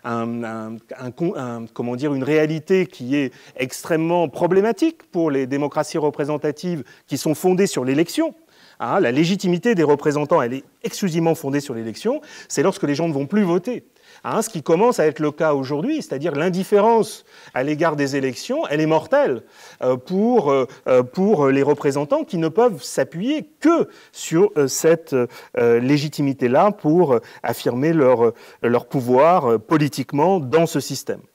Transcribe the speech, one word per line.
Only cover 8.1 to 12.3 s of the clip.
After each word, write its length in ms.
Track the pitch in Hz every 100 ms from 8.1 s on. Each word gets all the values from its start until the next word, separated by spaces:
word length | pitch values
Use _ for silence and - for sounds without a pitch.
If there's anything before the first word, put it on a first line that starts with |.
| - 320 - _ _ - _
Hein, 220 | 117 175
la 100 | 120
légitimité 640 | 127 170 196 180 175 240
des 80 | 190
représentants, 580 | 147 143 156 147 147 170
elle 140 | 120
est 100 | 135 - _
exclusivement 500 | 226 - 196 165 165
fondée 260 | 156 139 143
sur 140 | 143
l'élection. 460 | 117 113 104 214 294 -